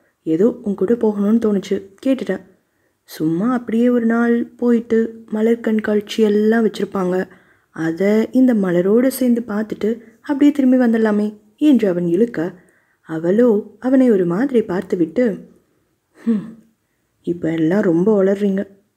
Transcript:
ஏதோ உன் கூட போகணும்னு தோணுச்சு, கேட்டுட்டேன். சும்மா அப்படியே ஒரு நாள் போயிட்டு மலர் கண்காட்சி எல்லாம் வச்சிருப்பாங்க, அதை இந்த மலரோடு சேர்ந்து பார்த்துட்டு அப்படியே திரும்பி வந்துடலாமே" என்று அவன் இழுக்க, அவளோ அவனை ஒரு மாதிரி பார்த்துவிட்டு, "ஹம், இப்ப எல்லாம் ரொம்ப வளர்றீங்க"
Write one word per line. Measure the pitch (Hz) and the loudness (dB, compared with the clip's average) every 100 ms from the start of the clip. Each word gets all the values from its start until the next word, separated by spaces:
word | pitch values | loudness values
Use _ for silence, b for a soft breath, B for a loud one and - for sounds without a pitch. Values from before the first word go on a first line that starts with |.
| _ _ - | _ _ -4
ஏதோ | 160 226 - | 0 0 0
உன் | 208 | -6
கூட | 196 190 | -4 -2
போகணும்னு | 233 220 202 202 226 | 0 0 -2 0 0
தோணுச்சு, | 220 202 - 196 - _ | 0 -2 -2 -6 -8 _
கேட்டுட்டேன். | 269 254 196 185 - _ _ _ _ _ _ | -4 -4 -4 -8 -10 _ _ _ _ _ _
சும்மா | - 160 165 226 | -6 -2 -2 -2
அப்படியே | 247 240 226 247 | -2 -2 0 2
ஒரு | 240 226 | 2 0
நாள் | 233 240 233 240 - | 0 2 0 -2 -4
போயிட்டு | 240 233 226 226 226 - - | 0 0 2 0 0 -6 -8
மலர் | 214 220 233 | -2 0 0
கண்காட்சி | 226 220 214 214 208 - | 0 -2 0 -2 -2 0
எல்லாம் | 214 208 214 226 | 2 2 2 2
வச்சிருப்பாங்க, | 214 - 196 196 185 185 185 b b b b - | 0 -2 -6 -4 -2 -2 -4 b b b b -8
அதை | 165 165 196 214 226 | -6 -2 0 2 0
இந்த | 254 254 | 2 2
மலரோடு | 226 185 175 185 226 262 | 2 0 0 2 2 2
சேர்ந்து | 262 254 233 226 | 0 0 0 -2
பார்த்துட்டு | 208 220 - 208 233 B B | -6 -6 -6 -4 -6 B B
அப்படியே | - 277 294 | -8 2 2
திரும்பி | 294 262 254 | 4 2 4
வந்துடலாமே" | 247 226 220 208 208 214 _ - | 2 2 2 0 -2 -6 _ -2
என்று | 302 247 196 | 2 4 2
அவன் | 175 175 | 0 0
இழுக்க, | 175 233 - 170 b b b b b - | 0 0 -2 -8 b b b b b -10
அவளோ | 160 170 208 247 208 208 - | -4 0 2 4 2 -2 -8
அவனை | 254 262 254 | 0 2 4
ஒரு | 202 170 | 2 0
மாதிரி | 175 277 247 | -2 0 0
பார்த்துவிட்டு, | - 180 190 185 156 240 247 175 - _ _ _ _ _ _ _ | -2 -4 -4 -2 -2 0 -2 -2 -10 _ _ _ _ _ _ _
"ஹம், | - 214 - - _ _ _ _ _ _ - | -4 -4 -6 -16 _ _ _ _ _ _ -10
இப்ப | 175 165 | -6 -4
எல்லாம் | 165 156 196 | -2 0 0
ரொம்ப | 202 165 196 | 0 0 2
வளர்றீங்க" | 208 190 202 202 190 202 _ _ | 2 2 0 -2 -4 -6 _ _